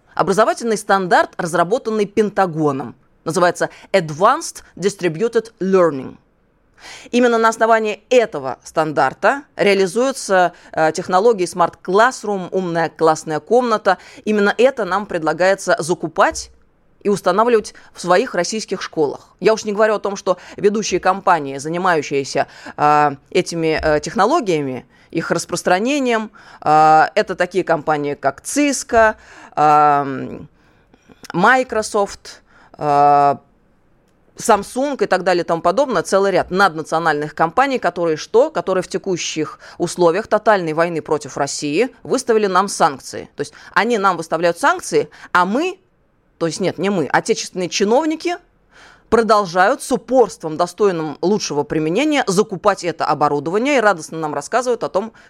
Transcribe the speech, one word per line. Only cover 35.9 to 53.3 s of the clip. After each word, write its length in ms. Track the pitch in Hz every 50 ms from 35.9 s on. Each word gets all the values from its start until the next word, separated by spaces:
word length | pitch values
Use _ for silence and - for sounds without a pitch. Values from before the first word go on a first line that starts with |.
| 220 170 -
целый 260 | - - 190 196 196
ряд 220 | 185 160 127 -
наднациональных 840 | 175 190 202 180 151 160 147 - 165 160 170 160 151 147 147 151 -
компаний, 460 | - 165 170 - 247 269 277 254 220
которые 360 | - 175 - 180 170 165 156
что? 360 | 147 - - - 226 285 320
Которые 320 | - 175 - 190 185 185 175
в 40 | -
текущих 720 | - 175 - 190 180 160 - - - 156 147 - - - - - -
условиях 520 | - 175 165 - 175 175 165 160 202 220 -
тотальной 440 | 214 214 - 226 208 190 170 160
войны 300 | 151 160 165 175 170 151
против 340 | 147 - 156 147 - 135 -
России 560 | 143 139 139 - - 151 147 147 185 247 254 - _ -
выставили 420 | 143 214 262 - - 220 214 208
нам 220 | 190 185 180 202 190
санкции. 600 | - - 180 151 135 123 - - - 104 - - _
То 60 | -
есть 120 | 143 - - - - - -
они 240 | 175 202 240 240 202
нам 180 | 196 196 180
выставляют 400 | 160 160 - 165 160 175 170 170
санкции, 540 | - 277 302 359 349 - - 175 147 147 - - - - -
а 120 | - 180 180
мы, 360 | 190 214 277 349 370 359 _ _ _ _ _ _ _ _ _ _ _ _ -
то 80 | 170
есть 120 | 165 151 -
нет, 200 | 190 - - -
не 120 | 175 202
мы, 160 | 208 175 143
отечественные 600 | - - 170 - - 190 - - - - 180 180 170
чиновники 680 | - - 196 208 233 285 320 302 320 311 - 339 349 - _ _ _ _ _ _ _ - - - - _ _ -
продолжают 720 | 220 233 226 208 220 208 202 170 165 185 185 214 285 277
с 120 | - -
упорством, 640 | 262 202 - - 254 262 220 190 - - - 156 156
достойным 600 | 151 175 175 - - 214 196 175 160 156 151 - -
лучшего 400 | 165 180 214 196 - - 151 147
применения, 600 | 139 - 156 156 156 156 175 233 302 311 294 277 -
закупать 560 | - 175 190 208 - 190 165 - 202 190 -
это 220 | 180 170 156 - 135
оборудование 720 | - 151 139 151 143